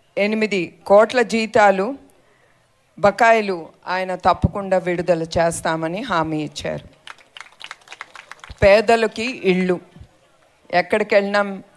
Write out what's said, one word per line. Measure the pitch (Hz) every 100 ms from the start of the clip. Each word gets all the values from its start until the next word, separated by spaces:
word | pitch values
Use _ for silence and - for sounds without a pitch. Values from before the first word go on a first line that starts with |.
| _ -
ఎనిమిది | 208 220 214 196 165 - -
కోట్ల | 202 220 247 214
జీతాలు | 226 220 226 208 190 208 277 _ _ _ _ _ _ _ _ _ -
బకాయిలు | 202 - 233 226 208 180 160 _ -
ఆయన | 185 185 180
తప్పకుండా | 190 175 180 202 196 185
విడుదల | 175 170 175 170 165 175
చేస్తామని | 170 165 175 160 160 180
హామీ | 254 175 160 151 147
ఇచ్చారు. | 147 165 151 - _ - - _ - - - - - _ - - - - - - -
పేదలకి | 202 208 214 233 220 220 226 233 190
ఇళ్ళు, | 185 185 175 - - - _ _ _ _ _ -
ఎక్కడికి | 175 180 220 202 208
వెళ్ళినా | 202 202 202 190 -